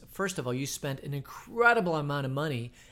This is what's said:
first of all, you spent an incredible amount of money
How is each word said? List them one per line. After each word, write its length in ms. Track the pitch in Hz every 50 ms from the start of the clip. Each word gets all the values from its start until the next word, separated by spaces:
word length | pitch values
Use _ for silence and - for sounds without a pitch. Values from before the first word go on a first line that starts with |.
| - -
first 280 | - - 196 190 185 170
of 80 | 127 123
all, 60 | 123
you 120 | 131 143
spent 340 | 135 - - - 143 135 139 -
an 100 | 143 143
incredible 800 | 143 131 - - - - - 226 233 240 240 233 233 180 175 160
amount 300 | 151 143 143 143 143 139
of 80 | 135 131
money 400 | 139 156 160 135 117 120 120 - - - -